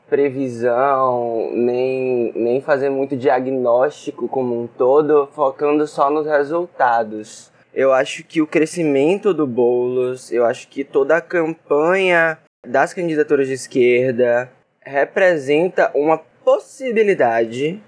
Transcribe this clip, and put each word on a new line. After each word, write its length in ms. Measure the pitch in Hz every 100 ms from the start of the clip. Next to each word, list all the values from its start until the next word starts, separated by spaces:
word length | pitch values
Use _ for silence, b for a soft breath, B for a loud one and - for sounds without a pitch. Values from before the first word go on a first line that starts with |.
| _
previsão, 1400 | 143 143 131 131 117 120 120 139 135 131 123 117 113 73
nem, 800 | 104 120 123 131 131 127 123 117 92
nem 240 | 117 131
fazer 280 | 139 139 139
muito 260 | 135 135 135
diagnóstico 1120 | 139 135 131 135 120 120 147 - 147 - 120
como 320 | 135 123 117
um 60 | 120
todo, 640 | - 127 147 147 147 139 -
focando 500 | 139 131 147 151 151
só 240 | - 143
nos 160 | 151 151
resultados. 1300 | 147 143 170 175 - 123 117 107 107 107 - - b _ -
Eu 180 | 135
acho 300 | 131 143 -
que 180 | - 160
o 60 | 151
crescimento 880 | 160 160 175 156 135 147 196 202 156
do 100 | 139
Boulos, 880 | 117 120 123 123 127 127 127 -
eu 120 | 117 117
acho 220 | 131 -
que 160 | 135
toda 320 | 139 143 135 165
a 60 |
campanha 1160 | 165 180 160 160 - 147 160 190 185 170 165 156 _ _ -
das 240 | 131 160
candidaturas 560 | - 170 151 147 143 135
de 60 |
esquerda 960 | 135 - 135 123 120 131 120 120 120 127 _ _ _
representa 1120 | 139 139 147 208 185 160 131 147 180 175 170
uma 240 | 139 151 160 - _
possibilidade 1400 | - 277 - - 262 220 208 160 123 113 117 123 151 208